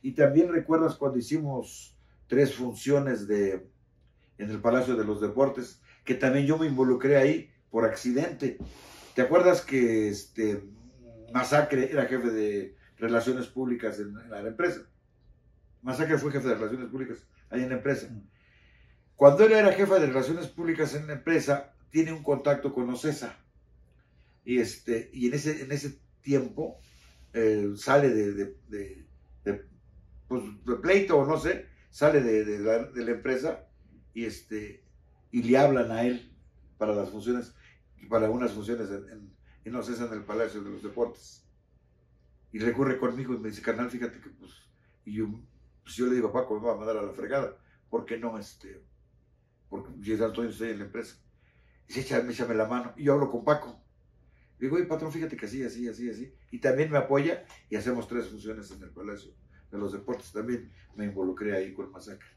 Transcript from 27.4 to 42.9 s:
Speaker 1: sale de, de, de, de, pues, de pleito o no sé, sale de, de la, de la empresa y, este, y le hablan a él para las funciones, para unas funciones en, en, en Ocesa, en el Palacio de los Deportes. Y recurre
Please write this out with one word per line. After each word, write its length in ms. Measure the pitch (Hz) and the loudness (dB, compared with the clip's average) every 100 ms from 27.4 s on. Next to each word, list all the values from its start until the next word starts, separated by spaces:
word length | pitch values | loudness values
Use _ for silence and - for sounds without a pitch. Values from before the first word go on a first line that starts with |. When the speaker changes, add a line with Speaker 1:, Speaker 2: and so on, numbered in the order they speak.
| 110 107 101 101 | 2 2 0 -4
Speaker 1:
sale 320 | - 139 139 | 4 6 6
de, 220 | 110 101 | 4 0
de, 240 | 98 98 - - | -2 -6 -8 -14
de, 380 | 104 98 95 - - _ - | -12 -12 -16 -20 -20 _ -8
de, 200 | 101 98 - - _ - - - - | -6 -6 -8 -20 _ -20 -20 -20 -8
pues, 160 | 123 104 104 123 | -6 -6 -12 -6
de 80 | 117 | -2
pleito 420 | 165 196 - 151 | 4 4 6 4
o 80 | 139 | 4
no 120 | 156 | 0
sé, 280 | 170 190 - - _ | 0 -4 -8 -20 _
sale 300 | - 147 147 | 2 6 6
de, 220 | 120 107 | 4 2
de 140 | 107 104 | 2 -2
la, 200 | 107 117 | 0 0
de 200 | 135 123 | 0 -6
la 80 | 117 | -4
empresa 560 | 110 131 131 147 - - _ _ - - | -4 -2 -2 -2 -6 -12 _ _ -20 -16
y, 100 | 113 | -10
este, 600 | 113 101 _ 107 104 95 _ _ _ _ _ | -10 -10 _ -12 -12 -18 _ _ _ _ _
y 120 | 120 | -4
le 120 | 113 131 | 4 6
hablan 320 | 143 131 113 | 6 4 0
a 100 | 113 | -2
él 340 | 123 123 - - - _ - _ | -2 -2 -10 -20 -20 _ -20 _
para 160 | 107 | -2
las 160 | 104 95 | -2 -4
funciones, 440 | 104 107 123 117 _ - _ _ _ - | -6 -4 -4 -6 _ -20 _ _ _ -2
para 200 | 113 110 | 0 0
unas 220 | 120 120 | 0 -2
funciones 380 | 107 104 117 98 | -4 -6 -6 -6
en, 180 | 98 95 | -10 -12
en, 260 | 107 98 _ _ _ | -20 -20 _ _ _
en 100 | 113 120 | -10 -10
Ocesa, 300 | 113 117 117 | -8 -8 -6
en 80 | |
el 100 | 107 | -8
Palacio 380 | 101 110 113 104 | -6 -4 -4 -6
de 80 | 101 | -12
los 120 | 98 | -12
Deportes. 640 | 104 120 117 - - - _ _ _ _ _ _ _ _ _ _ _ | -12 -4 -4 -6 -20 -20 _ _ _ _ _ _ _ _ _ _ _
Y 80 | 110 | -4
recurre 400 | 117 120 139 | -2 0 0